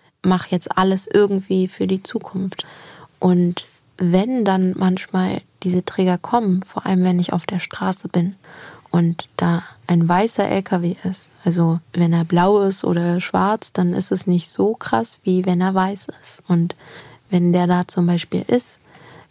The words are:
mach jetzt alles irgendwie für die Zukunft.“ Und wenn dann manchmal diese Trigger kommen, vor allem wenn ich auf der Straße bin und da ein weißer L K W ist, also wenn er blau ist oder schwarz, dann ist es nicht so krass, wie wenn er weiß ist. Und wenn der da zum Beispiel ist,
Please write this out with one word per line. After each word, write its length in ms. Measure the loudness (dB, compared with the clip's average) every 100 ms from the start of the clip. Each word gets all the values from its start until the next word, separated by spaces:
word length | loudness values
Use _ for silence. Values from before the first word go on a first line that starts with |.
| _ _
mach 240 | 0 0 0
jetzt 280 | -4 -2 0
alles 320 | 0 0 0
irgendwie 580 | 2 4 0 0 0 0
für 200 | -2 -2
die 160 | -2
Zukunft.“ 600 | -4 -10 -8 -8 -6 -8 -14 -18 -20 -20 -20 _
Und 460 | 0 2 2 -2 -12 _ _ -4
wenn 480 | 0 2 2 0
dann 300 | 0 2 0 2
manchmal 640 | 0 0 -2 -2 -2 -4 -10 _
diese 220 | -2 -2
Trigger 320 | -2 0 0 0
kommen, 440 | 0 0 2 0
vor 240 | -2 -8 0
allem 180 | 2
wenn 140 | 2 2
ich 140 | 0
auf 100 | -2
der 140 | -4 -6
Straße 500 | -6 -6 -6 -4 -4
bin 260 | -2 -2 -4 -18 -20 -20 -20 _
und 380 | 0 0 -2 -8 -4
da 260 | -2 -2 -4 -14 0
ein 200 | 2 4
weißer 400 | 2 2 0 0
L 160 | 0
K 200 | 0 -2
W 120 | -2 -4
ist, 260 | -6 -8 -12 _
also 360 | -2 2 2 2 -2
wenn 180 | 0 2
er 120 | 2
blau 360 | 2 2 4 4
ist 240 | 2 0
oder 360 | -2 0 0 -2
schwarz, 520 | -2 0 0 -2 -4
dann 220 | -2 0
ist 180 | 0 -2
es 140 | -4 0
nicht 220 | 0 0
so 260 | -2 0
krass, 460 | -2 -2 -2 -2 -4
wie 220 | 0 0 2
wenn 140 | 0
er 120 | 0
weiß 340 | 0 -2 -4 -12 -14
ist. 200 | -14 -14 0
Und 280 | 2 2 -4 -18 -20 -20 -20 _
wenn 240 | 2 4
der 140 | 4 2
da 200 | 2 0
zum 200 | 0 2
Beispiel 360 | 0 -2 -6 0
ist, 340 | 0 0 -12 _ -20 -20 -20 -20